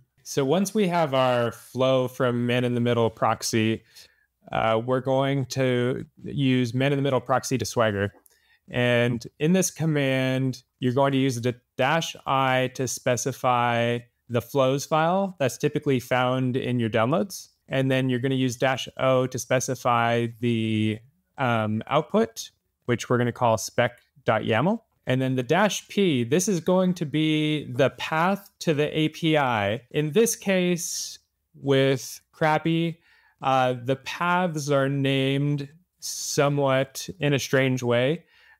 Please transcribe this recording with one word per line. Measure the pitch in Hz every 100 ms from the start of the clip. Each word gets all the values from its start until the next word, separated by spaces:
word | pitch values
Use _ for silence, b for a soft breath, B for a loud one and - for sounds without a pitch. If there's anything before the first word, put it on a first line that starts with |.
| _ _
so | - 147
once | 135 175 196
we | 220 185
have | 170 151
our | 131 127 123 117
flow | - - 123 131 131 127
from | - 127 120
man-in-the-middle | 120 123 123 120 120 117 113
proxy, | - 110 110 - 117 110 110 B B B B B _ -
uh, | - 113 113
we're | 120 127
going | 135 131 139 139
to | 127 131 131 123 123 120 - -
use | 117 - 135 127 120
man-in-the-middle | 127 139 139 139 123
proxy | - 127 - 127
to |
Swagger. | 107 123 110 101 101 - b b b b -
And | 127 123 120 120 117 - -
in | 156
this | 185 180
command, | - 160 147 135 131 131 131 131 - _ -
you're | 127
going | 127 139
to | 135
use | 135 120
the | 123 120 _ -
dash | 131 165 160 -
I | - 135 131 127 127
to | 131 127
specify | - 131 120 139 - 131 120 120 117 120 120 120 _ -
the | 117
flows | - 143 131 139
file | - 156 165 190 196 -
that's | 131 -
typically | 151 151 147 127
found | - 127 127 131 127 123
in | 123 123
your | 113
downloads. | 110 117 180 202 - - _ -
And | 135 135
then | 131 131
you're | 123
gonna | 135
use | 131 131 117
dash | 135 127 - -
O | 131 131 127
to | 123
specify | - 131 - 123 127 120 117 120 117 113
the, | 120 113 110 110 110 107 - _ _ -
um, | 123 113 107 110 -
output, | 147 - 208 226 - - _ _ _
which | - 117 -
we're | 120
gonna | 120
call | - 120 110
spec | - - 120 - _ _
dot | - 110
yaml. | 113 110 170 233 _ _
And | - 131
then | 131
the | 127
dash | 120 170 208 - -
P, | 202 185 127
this | 117 160 214
is | 175
going | 185 185 185
to | 180
be | 151 151 156 156 151 151 120
the | 123 127
path | - - 160 180 202 - -
to | 175
the | 143 151 156
A | 156
P | - 160 151
I. | 131 110 101 120 -
In | 151 151
this | 196 226
case, | - 202 185 180 170 - - - - _ _ _
with | 147 135 135 135 131 - - _
Crappy, | - 156 156 165 165 165 160 b b b b
uh, | 139 131 127 123
the | 120
paths | 131 - - 175 180 185 156 143
are | 139 135
named | 139 135 135 135 139 143 143 139 - _ _
somewhat | - - - - 143 143 135 131 135 - - -
in | 147
a | 139
strange | - 135 131 127
way. | 120 120 131 175 b b b